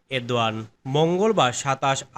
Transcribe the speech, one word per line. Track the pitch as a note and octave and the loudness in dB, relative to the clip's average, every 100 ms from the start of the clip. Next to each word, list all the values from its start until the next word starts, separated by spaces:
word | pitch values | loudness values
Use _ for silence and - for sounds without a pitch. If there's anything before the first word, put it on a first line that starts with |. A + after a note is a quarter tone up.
| - | -8
এরদোয়ান। | C3+ A#2+ A#2+ A2+ A2 A2 _ C3 | -6 -2 0 0 -2 -10 _ -4
মঙ্গলবার | C#3+ E3 F3+ A3 F#3+ B2+ - | 0 2 2 2 4 2 0
সাতাশ | C#3 C3 C#3 C3+ C#3 | -4 0 0 -2 -4